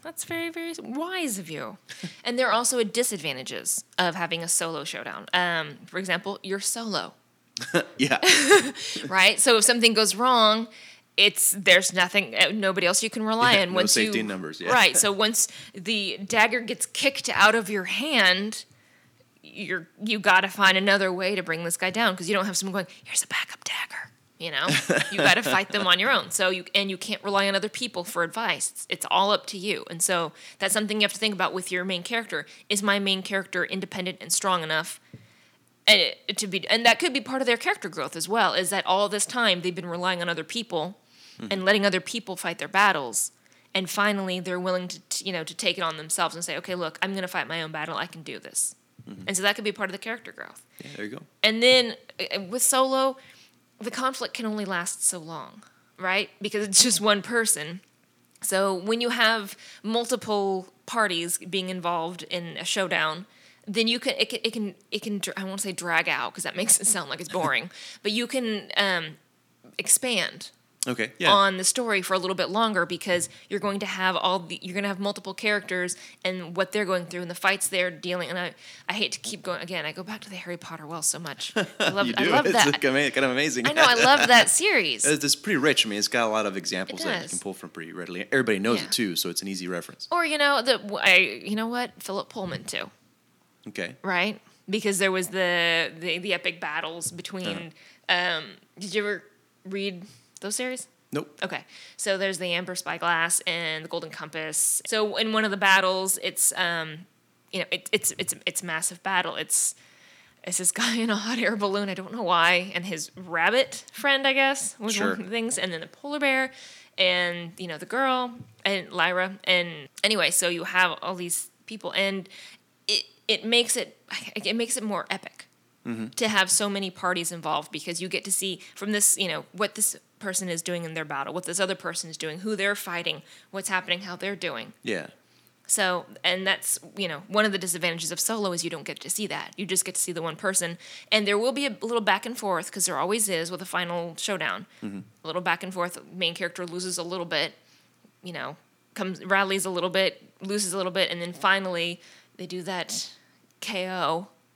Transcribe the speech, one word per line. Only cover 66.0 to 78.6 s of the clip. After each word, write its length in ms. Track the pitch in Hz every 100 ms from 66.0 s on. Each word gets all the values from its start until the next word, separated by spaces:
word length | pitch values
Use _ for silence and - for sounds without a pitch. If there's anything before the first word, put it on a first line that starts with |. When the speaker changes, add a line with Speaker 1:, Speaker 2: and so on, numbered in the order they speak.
| 170
Speaker 1:
out 260 | 143 110
'cause 100 | -
that 120 | - 175
makes 240 | 226 -
it 80 | 196
sound 220 | 185 139
like 100 | 131
it's 80 | 175
boring, 440 | 185 156 123 175 - -
Speaker 2:
<laughs> 160 | -
Speaker 1:
but 100 | 214
you 120 | 214 240
can, 440 | 262 233 208 - -
um, 400 | 196 180 156 151 _ _ _ _ 123 -
expand 760 | - - 254 214 160 - - - _ _ 123
Speaker 2:
Okay, 260 | 117 107 -
yeah. 140 | 185
Speaker 1:
on 240 | 202 196 185
the 60 |
story 400 | 185 254 233 196
for 100 | 180
a 60 | 190
little 160 | 185 185
bit 140 | 156
longer, 340 | 208 226 190 170
because 420 | 170 196 175 165 - -
you're 100 | 196
going 200 | 202 196
to 80 | 196
have 280 | 190 185 180
all 220 | 180 185
the, 220 | 170 175
you're 140 | 185 185
gonna 120 | 202
have 120 | 190
multiple 340 | 202 202 196
characters 640 | 190 214 208 - 185 180 - - -
and 320 | 185 185 170 175
what 180 | 190
they're 120 | 214 190
going 220 | 185 170
through 140 | 180
and 80 | 175
the 20 |
fights 340 | 175 190 196 -
they're 220 | 190 180
dealing. 400 | 156 175 180 151
And 80 | 180
I, 160 | 175 -